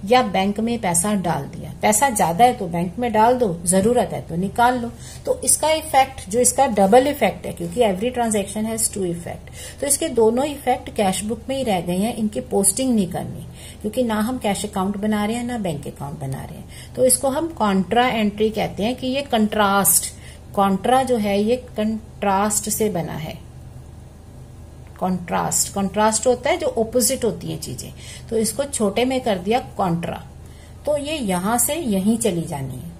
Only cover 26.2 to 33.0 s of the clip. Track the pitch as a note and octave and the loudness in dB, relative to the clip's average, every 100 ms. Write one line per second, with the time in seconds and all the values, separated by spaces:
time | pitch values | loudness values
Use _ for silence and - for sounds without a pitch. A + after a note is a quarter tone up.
26.2 | B3+ B3 C#4+ F4 D#4 B3 A3 B3 A#3 C4 | 2 2 2 0 0 0 2 2 2 2
27.2 | A3+ E3+ E3 D#3+ - B2+ C2+ - - - | 0 -2 -6 -8 -8 -10 -12 -14 -16 -16
28.2 | - A3+ A3 - C#4+ - G#3 G3+ B3+ C4 | -4 0 0 0 -4 0 0 2 0 0
29.2 | B3+ F#3+ F3+ A#3+ B3+ - F#3+ E3+ E3 - | 0 -2 2 0 0 -2 0 0 -2 -8
30.2 | - - - - - - - D4 C#4 D#4+ | -12 -18 -18 -20 -20 -8 -2 -2 -2 -4
31.2 | A3 F3+ F#3+ A#3 - D4+ C#4 G3 F#3+ A3+ | 0 0 2 0 0 0 0 0 2 2
32.2 | A3+ E3+ D#3+ D3 C3 B2+ E3+ - | 0 0 -4 -6 -6 -8 -12 -16